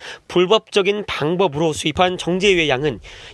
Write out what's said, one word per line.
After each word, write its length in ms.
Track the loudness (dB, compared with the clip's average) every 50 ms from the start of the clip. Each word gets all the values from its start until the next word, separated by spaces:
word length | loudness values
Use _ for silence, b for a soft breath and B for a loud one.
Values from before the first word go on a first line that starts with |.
| B B B B B -2
불법적인 760 | 0 2 2 4 2 2 0 _ 0 0 2 2 0 -2 -4 -6
방법으로 640 | -6 -4 -2 -2 0 0 0 0 0 0 -2 -2 -2
수입한 460 | -2 -4 -2 0 2 0 0 0 -2
정제유의 500 | -4 -2 -2 0 2 2 2 2 2 2
양은 320 | 0 0 0 -2 -4 -4 -10 B B B B B